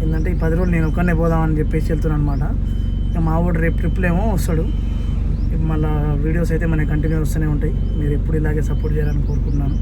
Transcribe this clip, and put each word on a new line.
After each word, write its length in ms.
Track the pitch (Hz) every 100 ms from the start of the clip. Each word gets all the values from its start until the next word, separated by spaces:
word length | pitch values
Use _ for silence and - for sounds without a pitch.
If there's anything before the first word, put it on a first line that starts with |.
ఏంటంటే 260 | 160 156 165 165
ఈ 20 |
పది 100 | 160 165
రోజులు 140 | 180 170
నేను 120 | 156
ఒక్కనే 240 | 143 175 160
పోదామని 360 | 165 160 160 156
చెప్పేసి 260 | 147 160 -
వెళ్తున్నాను 280 | 156 165 151
అనమాట. 220 | 147 139 147 - - - - - -
ఇక 100 | 175 165
మా 60 | 160 175
వాడు 140 | 165 165
రేపు 140 | -
ట్రిప్లో 240 | 139 147 180
ఏమో 120 | 170 226 185
వస్తాడు. 280 | 175 160 151 - - - - - - - -
ఇక 60 | 160 156
మళ్ళా 200 | 156 151 151 147 143
వీడియోస్ 280 | 156 160 170
అయితే 120 | 160 165
మనకి 180 | 160 151
కంటిన్యూ 280 | 151 151 160 151
వస్తూనే 220 | 160 156
ఉంటాయి. 200 | 147 156 139 - -
మీరు 140 | 143 147
ఎప్పుడు 180 | - 156
ఇలాగే 220 | 151 156 139
సపోర్ట్ 240 | 143 - 147
చేయాలని 260 | 147 143 143
కోరుకుంటున్నాను. 480 | 143 143 143 139 143